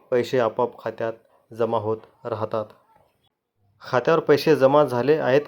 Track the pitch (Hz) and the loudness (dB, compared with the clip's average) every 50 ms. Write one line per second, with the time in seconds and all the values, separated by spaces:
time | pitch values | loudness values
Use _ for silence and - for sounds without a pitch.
0 | _ _ 127 123 117 - - 127 117 110 - - 123 120 - - - 120 - - | _ _ -4 -4 -2 -2 -2 -2 -2 -2 -2 -2 -4 -6 -6 -10 -12 -12 -10 -8
1 | 117 113 113 - _ _ _ _ _ _ 117 110 117 113 117 113 104 107 110 107 | -8 -10 -10 -12 _ _ _ _ _ _ -6 -4 -4 -2 -2 -2 -2 -4 -6 -6
2 | - - _ _ _ 120 113 104 110 107 - 110 107 107 - _ _ _ _ _ | -8 -16 _ _ _ -10 -8 -6 -6 -6 -6 -6 -8 -8 -14 _ _ _ _ _
3 | _ _ _ _ _ _ _ _ _ _ _ _ _ _ _ _ - - - 123 | _ _ _ _ _ _ _ _ _ _ _ _ _ _ _ _ -12 -4 -4 -2
4 | - - 165 160 156 - 147 143 - 160 151 127 131 131 139 151 151 131 123 120 | 0 2 0 0 4 2 2 2 4 2 2 4 4 4 4 4 2 2 0 -2
5 | 120 139 156 156 135 127 127 147 147 | 0 2 0 2 2 2 2 2 2